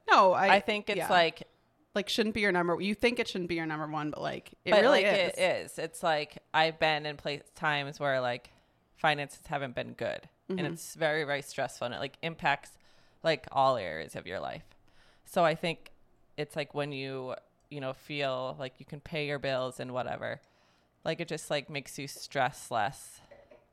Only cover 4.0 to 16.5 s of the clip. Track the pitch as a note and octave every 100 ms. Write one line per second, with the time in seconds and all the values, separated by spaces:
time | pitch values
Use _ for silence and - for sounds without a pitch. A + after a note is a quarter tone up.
4 | D3+ - D3+ - - - - G#3 A#3 C4+
5 | G3 F#3+ F3 - F3+ A#2+ D#2+ - D#3+ -
6 | F3 D3+ D3+ - - D#3 D#3+ D#3+ D#3+ D3+
7 | D3+ C#3+ D#3 C#3+ - - D#3 D3 C#3 D3+
8 | C#3+ C3 B2 B2 - _ _ _ _ _
9 | D#3+ C#3+ C#3+ - - D3 C3+ A#2+ A#2 B2
10 | A#2 - - _ - F#3 E3 E3 - D#3
11 | D#3+ D3+ C#3+ C#3+ - - B2 - B2 G#2
12 | C3+ - E3 D#3+ D#3 C#3 - - _ _
13 | _ _ D#3+ D#3 - - C3+ B2+ F2+ D#2
14 | D#2+ - - F#2 C#2 - - - _ -
15 | _ _ - G3 E3+ D#3+ E3+ D#3 - -
16 | _ _ _ - D3